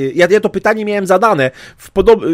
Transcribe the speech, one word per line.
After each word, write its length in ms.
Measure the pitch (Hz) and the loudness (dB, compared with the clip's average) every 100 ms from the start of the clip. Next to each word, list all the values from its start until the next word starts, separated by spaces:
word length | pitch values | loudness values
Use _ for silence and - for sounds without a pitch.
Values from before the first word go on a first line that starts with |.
| 135 | -6
ja, 120 | 131 170 | 0 2
ja 100 | 208 | 2
to 80 | 202 | 0
pytanie 360 | 196 208 220 | -4 -2 -2
miałem 220 | 208 208 190 | -4 -4 0
zadane 440 | 185 220 185 131 - - - | 0 2 0 -2 -4 -20 -20
w 140 | - | -10
podob-, 340 | - 190 226 - | -2 2 2 2